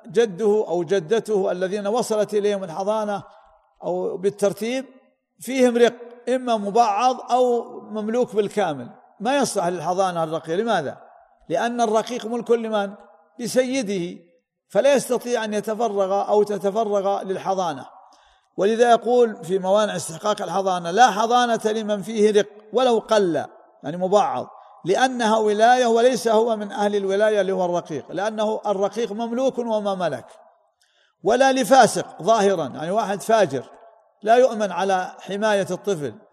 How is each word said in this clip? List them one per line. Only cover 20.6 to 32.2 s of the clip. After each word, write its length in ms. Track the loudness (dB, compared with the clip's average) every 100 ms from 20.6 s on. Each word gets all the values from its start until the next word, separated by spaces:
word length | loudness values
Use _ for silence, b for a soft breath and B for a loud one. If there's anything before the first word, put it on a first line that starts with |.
| 0 -2 -2
"لا 200 | 4 4
حضانة 500 | 4 2 2 2 0 -2
لمن 360 | -2 -2 -4
فيه 300 | -4 2 4
رق 160 | 4 0 -8 -6
ولو 260 | 0 2 2
قل"، 460 | 2 2 2 0 -6 -14 _ _
يعني 140 | -12 -4
مبعض، 500 | 2 4 4 -2 -8 -16 B B -2
لأنها 520 | 0 0 0 0 2
ولاية 480 | 2 4 4 6 4
وليس 420 | 4 4 2 2
هو 280 | 2 2 -2
من 160 | -6
أهل 240 | -2 0 0
الولاية 460 | 0 2 2 2
اللي 100 | 0
هو 140 | -2 -2
الرقيق، 460 | -2 -4 -10 -8
لأنه 500 | -6 -4 -2 -4 -2 -4
الرقيق 460 | -2 -2 -2 -6
مملوك 460 | -6 -4 -2 -2 -2
وما 380 | -4 -2 -2 -2
ملك. 300 | -4 -6 -12 -20 -20 _ _ _ _ _ _ _
ولا 280 | 0 4 4
لفاسق 680 | 4 6 8 8 4 -6 -4